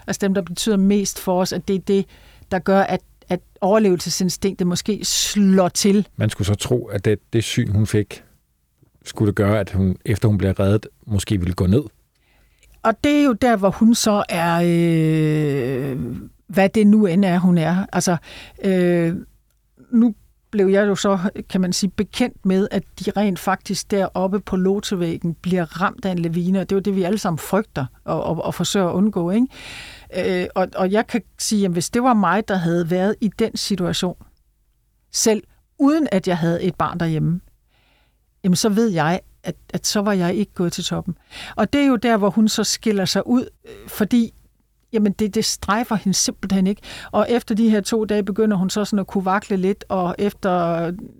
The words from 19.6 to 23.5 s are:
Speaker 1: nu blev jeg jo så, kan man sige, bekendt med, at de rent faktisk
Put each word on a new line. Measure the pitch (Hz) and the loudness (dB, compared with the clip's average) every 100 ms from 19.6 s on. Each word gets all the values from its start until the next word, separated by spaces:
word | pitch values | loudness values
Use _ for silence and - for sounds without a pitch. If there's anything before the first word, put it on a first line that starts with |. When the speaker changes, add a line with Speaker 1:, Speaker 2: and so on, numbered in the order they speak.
| _ _ - | _ _ -2
Speaker 1:
nu | 233 233 - _ _ _ | 2 2 0 _ _ _
blev | 208 190 | 0 2
jeg | 196 208 | 4 2
jo | |
så, | 190 202 190 196 - - | 0 0 0 -2 -6 -4
kan | 190 | -2
man | 180 | 0
sige, | - 190 | 0 -2
bekendt | - 196 - - - 190 | -2 -4 -4 -4 -2 0
med, | 190 202 | 0 0
at | 196 - - | -4 -6 -8
de | 202 202 | -6 -2
rent | 208 175 | 0 -2
faktisk | - | -2